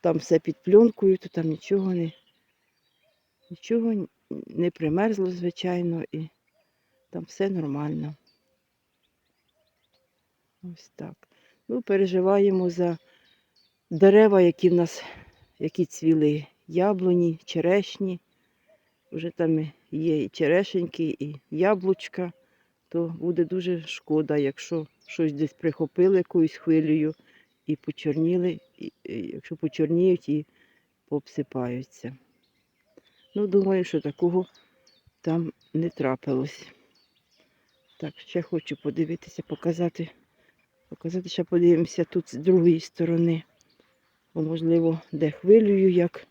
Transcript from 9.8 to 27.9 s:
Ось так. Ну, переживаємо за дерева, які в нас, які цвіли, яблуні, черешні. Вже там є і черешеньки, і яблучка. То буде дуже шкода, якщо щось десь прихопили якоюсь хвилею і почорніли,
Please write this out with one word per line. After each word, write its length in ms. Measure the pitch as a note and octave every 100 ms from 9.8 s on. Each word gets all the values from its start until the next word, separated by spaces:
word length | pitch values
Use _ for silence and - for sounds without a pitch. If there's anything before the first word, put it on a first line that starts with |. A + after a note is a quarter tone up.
| _ _ _ _ _ _ _ _
Ось 300 | F3+ E3 - -
так. 320 | - - _ _ _ _ -
Ну, 140 | A#3+
переживаємо 880 | - G3 F#3+ F3+ F#3 G3+ G3+ F#3+ F3+
за 280 | E3+ F3 E3 _ _ _ _ _ _ _ _ _
дерева, 500 | E3 G3 G#3 A3 G3
які 300 | F3 - F#3
в 40 |
нас, 300 | F3 E3+ - - - - _ _ _
які 280 | D#3 - E3+
цвіли, 600 | - D#3+ D#3+ D3+ D3 C#3+ _ -
яблуні, 720 | E3 F#3+ F#3+ F#3 F3+ E3+ D#3+
черешні. 760 | - E3+ D#3+ G3+ G3 - F#3+ F3+ _ _ _ _ _ _ _ _ _
Вже 180 | D#3+ E3+
там 420 | - E3 D#3+ D#3 _ _
є 340 | D3+ E3 D3+
і 40 | B2+
черешеньки, 880 | - D3+ F3 G3+ F#3+ F3 - D#3+ -
і 160 | D3 C#3+ _
яблучка. 840 | D3+ F#3+ G#3 F#3 F#3+ - - F3+ - _ _ _ _ _
То 260 | E3+ E3+ E3
буде 260 | E3+ F3
дуже 420 | E3 F#3 F3+ E3+ D#3
шкода, 500 | - - D#3 D3+ D3
якщо 500 | C#3 - - E3 D#3 _ -
щось 260 | - D#3+
десь 200 | C#3+ D#3
прихопили 640 | _ E3 D3 D#3 - F3+ G3
якоюсь 400 | F3 F3+ D#3+ -
хвилею 580 | - D#3+ D#3 D#3 D3+ D#3 _ _ _ _ -
і 100 | D#3
почорніли, 840 | -